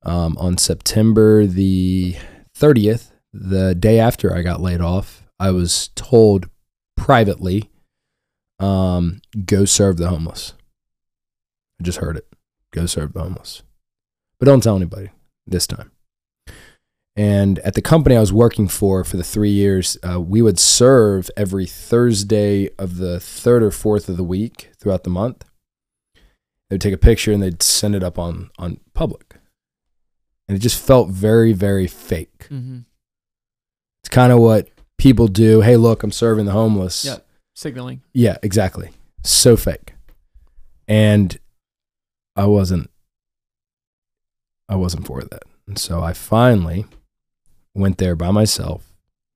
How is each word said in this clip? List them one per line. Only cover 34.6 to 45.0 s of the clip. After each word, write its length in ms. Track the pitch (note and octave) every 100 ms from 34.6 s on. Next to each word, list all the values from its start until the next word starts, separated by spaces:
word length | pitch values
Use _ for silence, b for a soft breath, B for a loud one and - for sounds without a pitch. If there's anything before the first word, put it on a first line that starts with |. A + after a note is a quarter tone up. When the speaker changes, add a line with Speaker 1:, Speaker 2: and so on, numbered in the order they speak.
| - _ _ -
Speaker 1:
people 280 | C3+ A2+ A2+
do. 340 | G2 A2 A2
"Hey, 140 | A2+ A#2+
look, 280 | A2+ A2
I'm 80 | G#2
serving 340 | - A#2 A2 G2+
the 60 |
homeless." 520 | G#2 A2 G#2 F#2 -
Speaker 2:
Yeah, 140 | C#3 A2+ _ _ _ -
signaling. 480 | D3+ B2 B2+ C3 _
Speaker 1:
Yeah, 240 | B2+ A2 -
exactly. 480 | G#2+ G#2 F#2 F2+ F2+ - _ -
So 340 | - - B2 A2
fake. 380 | G2 - - - - _ _ _ _ - - _ -
And 480 | G#2+ G#2+ G#2 F#2 - _ _ _ _ _ _ _ _ _ -
I 100 | G2+
wasn't, 460 | G2+ F#2 F2 - _ _ _ _ _ _ _ _ _ _ _ _ _ _ _ _ _ -
I 60 | F#2+
wasn't 320 | F2+ E2